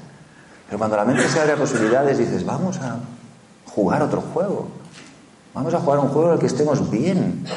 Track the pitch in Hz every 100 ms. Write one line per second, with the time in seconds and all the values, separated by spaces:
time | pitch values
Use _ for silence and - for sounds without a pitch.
0 | - - - - - - - 104 110 107
1 | 107 - - 156 151 143 131 127 110 127
2 | 143 120 107 98 90 135 180 - 131 117
3 | - - - - - - - - 95 143
4 | 147 92 - 151 196 131 - - - -
5 | - - - - - - 151 165 139 143
6 | 131 147 170 160 131 131 151 123 95 107
7 | 165 185 95 87 -